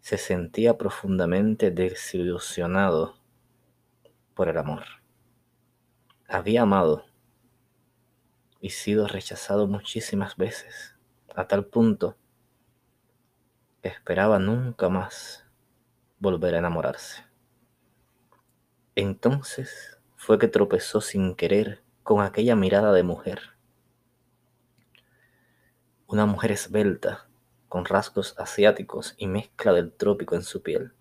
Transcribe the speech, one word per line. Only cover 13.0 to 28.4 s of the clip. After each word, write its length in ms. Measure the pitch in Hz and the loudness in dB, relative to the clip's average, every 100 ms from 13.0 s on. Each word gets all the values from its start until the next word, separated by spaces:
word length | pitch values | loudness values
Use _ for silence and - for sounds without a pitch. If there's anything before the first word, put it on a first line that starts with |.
| _ _ _ _ _ _ _ _ | _ _ _ _ _ _ _ _
que 80 | 92 | -12
esperaba 500 | - - 87 101 104 | -12 -4 2 4 4
nunca 520 | 95 117 127 117 - | 2 0 -4 -2 0
más 560 | 95 92 - - - _ _ _ _ _ _ _ _ | 0 -4 -12 -18 -20 _ _ _ _ _ _ _ _
volver 360 | 98 90 90 | -2 0 0
a 40 | 85 | 0
enamorarse. 680 | 87 82 71 - - - - _ _ _ _ _ _ _ _ _ _ _ _ _ _ _ _ | 0 -2 -4 -6 -14 -20 -20 _ _ _ _ _ _ _ _ _ _ _ _ _ _ _ _
Entonces 1040 | - 98 95 - 139 135 - 131 - - - _ | -2 -2 0 0 0 -4 -12 -12 -14 -20 -20 _
fue 240 | _ - 107 | _ 2 4
que 100 | 117 | 4
tropezó 520 | - 101 92 - 107 | 4 2 2 0 -4
sin 340 | - 101 92 | -2 -2 -2
querer 480 | 90 85 101 110 101 _ _ | -2 0 2 0 -6 _ _
con 180 | - 104 | 2 2
aquella 340 | 98 - 117 | 2 0 2
mirada 380 | 113 95 98 107 | 4 4 4 6
de 100 | 95 | 4
mujer. 380 | 90 87 - 95 - _ _ _ _ _ _ _ _ _ _ _ _ _ _ _ _ _ _ _ _ _ _ _ _ _ _ | 4 -2 -8 -10 -14 _ _ _ _ _ _ _ _ _ _ _ _ _ _ _ _ _ _ _ _ _ _ _ _ _ _
Una 200 | 107 104 | 2 2
mujer 260 | 98 110 | 2 -2
esbelta, 800 | 101 - 104 104 87 - - - _ _ _ _ | -2 -2 0 0 0 -4 -8 -14 _ _ _ _
con 160 | 90 87 | -8 0
rasgos 520 | 98 - - 95 | 0 0 -4 -6
asiáticos 760 | - | -8